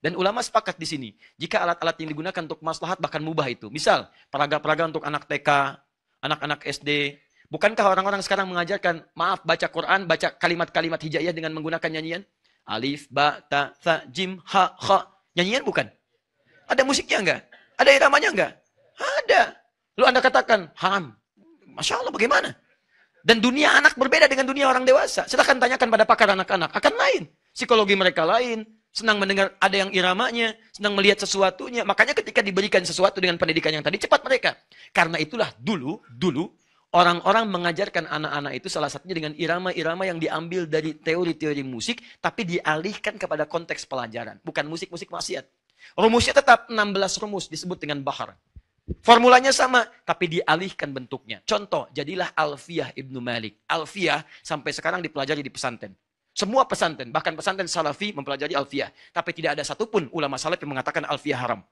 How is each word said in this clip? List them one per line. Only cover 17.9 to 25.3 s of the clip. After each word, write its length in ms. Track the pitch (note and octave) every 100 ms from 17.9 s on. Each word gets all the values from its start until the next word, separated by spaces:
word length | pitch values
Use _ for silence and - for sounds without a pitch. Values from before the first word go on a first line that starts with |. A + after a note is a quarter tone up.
iramanya 380 | C#4 C#4+ C#4+ G4+
nggak? 220 | A3 D#3 - _ _ _ -
Ada. 400 | C#5+ C#5+ A#4 F#4 A3 - _ _ _ -
Lalu 80 | B3+
Anda 140 | B3
katakan, 480 | B3+ C4 B3 A3 D#3+ -
haram. 400 | F3+ G3 D3+ A2 _ _ _ _ _
Masya 240 | - - A#4
Allah, 160 | B4
bagaimana? 400 | C#4+ A#3 C#4+ - - _ _ _ _ _ _ -
Dan 160 | A3+
dunia 320 | A#3+ C4 D4+
anak 240 | C4+ D4 -
berbeda 320 | C4 D#4+ D4
dengan 160 | C4+ C4
dunia 240 | C4+ C#4
orang 160 | B3+ B3+
dewasa. 400 | C4 C5 -
Silahkan 320 | -